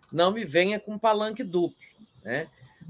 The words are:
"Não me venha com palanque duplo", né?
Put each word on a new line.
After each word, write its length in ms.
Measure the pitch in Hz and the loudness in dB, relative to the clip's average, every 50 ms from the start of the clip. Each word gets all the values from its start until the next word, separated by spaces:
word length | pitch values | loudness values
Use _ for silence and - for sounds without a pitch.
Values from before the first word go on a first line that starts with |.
| _ - | _ -6
"Não 200 | - 151 175 185 | 0 2 2 2
me 140 | 202 226 220 | 2 0 -4
venha 340 | 160 135 170 180 196 214 208 | 0 2 2 2 2 2 -4
com 180 | - - 214 202 | -6 -8 -8 -2
palanque 460 | - 226 214 208 214 220 220 - 262 | 2 2 2 2 0 -4 -6 -8 -8
duplo", 340 | 190 170 180 175 151 - _ _ - _ _ 220 _ _ _ - | -4 -2 0 0 0 -4 _ _ -20 _ _ -20 _ _ _ -10
né? 240 | 101 117 143 160 - _ _ - - _ - - 160 | -6 -6 -6 -6 -8 _ _ -20 -20 _ -20 -14 -10